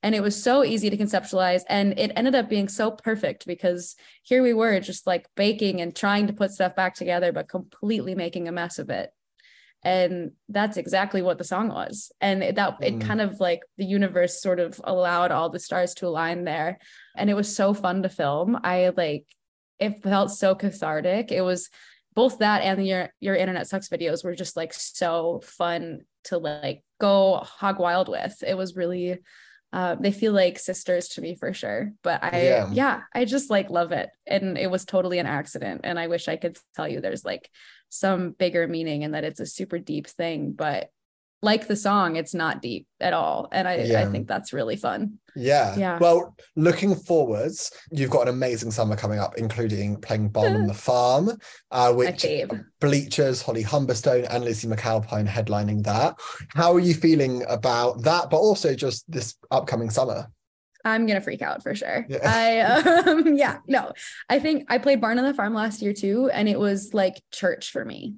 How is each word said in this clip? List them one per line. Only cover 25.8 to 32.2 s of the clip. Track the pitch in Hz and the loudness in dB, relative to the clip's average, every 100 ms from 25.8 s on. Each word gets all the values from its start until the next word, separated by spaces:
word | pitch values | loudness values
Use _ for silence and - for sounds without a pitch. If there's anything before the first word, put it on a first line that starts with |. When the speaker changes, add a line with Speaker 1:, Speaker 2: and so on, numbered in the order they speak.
| 165 156 _ _ | -6 -12 _ _
Speaker 1:
to, | - 175 | -6 -4
like, | 160 147 143 147 _ _ | -4 -6 -6 -8 _ _
go | 202 196 190 185 | 4 6 4 2
hog | - - 202 196 | -4 -4 -4 0
wild | 175 175 190 | 0 0 0
with. | - - 208 | -4 -6 -6
It | - 185 | -4 -4
was | 185 | -4
really, | 185 170 180 175 180 _ - - _ _ | -4 -4 -4 -4 -6 _ -20 -20 _ _
uh, | 185 180 170 | -4 -4 0
they | 202 | 0
feel | 202 220 | 0 2
like | 202 180 180 | 4 4 2
sisters | - 185 - 180 180 | -6 -6 -2 -2 -2
to | - | -10
me | 165 165 | -10 -8
for | - | -8
sure. | 190 107 104 208 - | -8 -6 -4 -6 -6
But | 175 160 | -4 -2